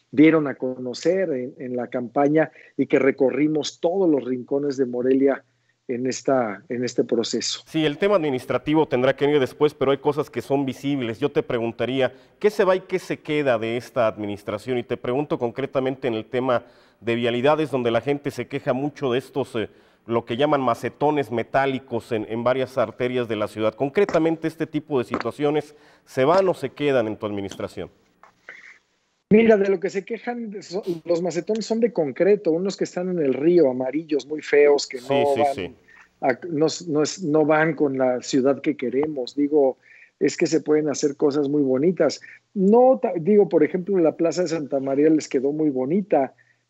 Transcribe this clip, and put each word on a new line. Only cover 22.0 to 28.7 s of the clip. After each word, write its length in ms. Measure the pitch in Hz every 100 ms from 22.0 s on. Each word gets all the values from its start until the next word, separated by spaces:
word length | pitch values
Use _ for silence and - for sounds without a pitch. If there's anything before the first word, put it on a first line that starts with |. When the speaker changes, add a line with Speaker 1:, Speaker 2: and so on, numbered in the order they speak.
| -
Speaker 2:
en, 140 | 110 107
en 140 | 113
varias 340 | 120 131 127 131
arterias 500 | 107 - 123 127 117
de 80 | 107
la 120 | 104
ciudad. 260 | 107 110
Concretamente, 760 | - 139 202 202 170 160 160 160
¿este 200 | - 151
tipo 320 | 151 151 139
de 60 | 117
situaciones 720 | - 113 - 147 151 - - _ _ _
se 200 | 135 131
van 220 | 190 185
o 60 |
se 180 | 160 127
quedan 360 | - 143 131 110
en 100 | 104
tu 80 | 107
administración? 640 | 101 98 - 98 - 85 _ _ _ - _ - - -